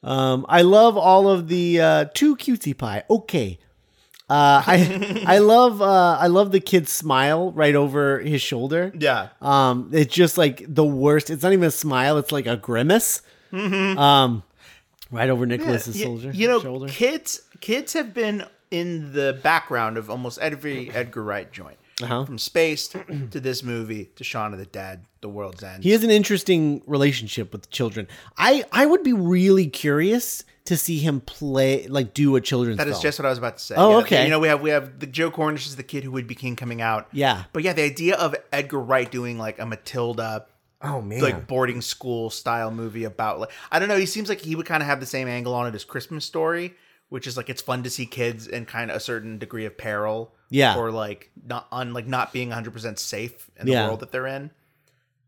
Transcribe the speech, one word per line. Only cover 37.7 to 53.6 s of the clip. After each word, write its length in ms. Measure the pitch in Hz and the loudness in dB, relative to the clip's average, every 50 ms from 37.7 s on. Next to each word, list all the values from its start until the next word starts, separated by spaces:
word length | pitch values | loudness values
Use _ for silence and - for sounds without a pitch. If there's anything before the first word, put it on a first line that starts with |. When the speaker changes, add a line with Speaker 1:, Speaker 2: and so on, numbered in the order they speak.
| 175 | -2
Speaker 2:
the 100 | 156 151 | 0 -2
idea 320 | 147 135 127 170 170 190 | -2 -2 -2 -2 -2 0
of 200 | - 175 156 139 - - _ - | 0 -2 -4 -4 -6 -10 _ -6
Edgar 260 | 143 143 139 143 139 | -6 -6 -4 -6 -8
Wright 300 | 123 117 135 131 127 120 | -4 0 0 0 0 -2
doing, 280 | - 127 120 120 120 113 | -8 -10 -10 -10 -10 -10
like, 200 | 110 110 107 - | -10 -10 -10 -10
a 80 | 110 | -10
Matilda, 800 | 117 113 107 _ - - 127 120 117 120 110 113 113 110 107 110 _ _ _ _ _ _ _ | -10 -10 -12 _ -10 -8 -6 -6 -4 -4 -6 -6 -6 -8 -10 -12 _ _ _ _ _ _ _
Speaker 1:
Oh, 200 | - 143 143 135 110 | -12 -10 -8 -8 -8
man. 180 | 98 104 120 | -10 -4 -2
Speaker 2:
like, 260 | 143 139 120 85 - - | -2 -2 -2 -4 -8 -6
boarding 320 | 131 127 131 123 123 123 | -2 -2 -2 -2 -4 -6
school 500 | 120 - - - - 127 120 117 113 110 | -8 -10 -10 -10 -8 -8 -6 -6 -6 -8
style 400 | - - - 123 117 117 113 110 | -8 -8 -6 -6 -4 -4 -4 -6
movie 320 | 110 113 113 113 104 117 113 | -8 -8 -10 -10 -10 -10 -10
about, 360 | 110 98 - 117 107 95 76 | -10 -8 -6 -6 -6 -6 -6
like, 100 | 110 110 - - - - - | -8 -12 -12 -18 -16 -4 -2
I 60 | 165 | -2
don't 80 | 185 208 | 0 0
know. 80 | 208 | 0
He 100 | 196 190 | 0 0
seems 220 | 180 - 214 214 196 | -2 -4 -8 -6 -6
like 120 | 208 190 | -8 -8
he 140 | - 160 160 | -6 -8 -8
would 120 | 160 160 | -8 -6
kinda 180 | - 170 156 151 | -4 -4 -4 -2
have 160 | 143 143 135 | -2 -4 -4
the 60 | 131 | -6
same 200 | 131 - 135 131 127 | -8 -8 -6 -6 -6
angle 240 | 120 123 120 123 123 | -6 -6 -6 -4 -4
on 120 | 123 120 | -4 -4
it 80 | 120 110 | -4 -6
as 80 | 104 - | -10 -14
Christmas 400 | _ - 139 123 - 165 156 147 | _ -12 -12 -12 -10 -12 -12 -12
Story, 500 | - - 165 160 160 170 170 175 180 175 _ _ _ _ _ _ _ | -8 -6 -4 -2 -2 -2 -4 -6 -10 -14 _ _ _ _ _ _ _
which 180 | - 131 123 | -14 -12 -12
is, 100 | 139 120 | -10 -12
like, 140 | 127 120 - | -10 -10 -10
it's 100 | 131 - | -12 -12
fun 220 | - - 127 127 123 | -6 -6 -6 -6 -6
to 80 | 123 | -8
see 160 | - - 131 | -8 -10 -10
kids 400 | 113 - 131 123 117 120 110 110 | -10 -6 -4 -4 -4 -4 -8 -12
in 180 | 113 - 120 117 | -12 -12 -12 -12
kinda 300 | - - 117 120 110 78 | -10 -10 -10 -8 -6 -8
a 60 | 110 | -8
certain 380 | - - 120 113 107 113 110 107 | -6 -6 -8 -8 -8 -12 -12 -12
degree 260 | 107 107 - 117 110 | -14 -12 -12 -10 -10
of 120 | 107 - | -10 -12
peril. 560 | _ - 113 104 104 104 107 107 113 113 113 _ _ _ _ | _ -10 -8 -6 -4 -4 -4 -4 -6 -8 -12 _ _ _ _
Speaker 1:
Yeah. 280 | - 135 135 123 101 | 0 2 4 4 4
Speaker 2:
Or, 160 | 117 117 113 110 | 2 -2 -4 -4
like, 380 | 113 107 104 104 104 - _ _ - - | -6 -8 -8 -10 -14 -18 _ _ -20 -14
not 220 | 120 123 120 - _ - | -12 -12 -12 -12 _ -10
on, 200 | 123 127 120 120 | -10 -10 -8 -10
like, 140 | 123 113 | -10 -10
not 260 | 117 131 127 117 - - | -6 -4 -4 -6 -4 -6
being 200 | 127 123 123 117 | -8 -8 -6 -8
a 20 | |
hundred 180 | 117 113 113 110 | -10 -10 -12 -14
percent 260 | 117 110 117 104 - | -12 -12 -12 -10 -10
safe 500 | - - - 104 110 117 - _ - _ _ | -10 -10 -8 -10 -10 -12 -14 _ -20 _ _
in 80 | _ | _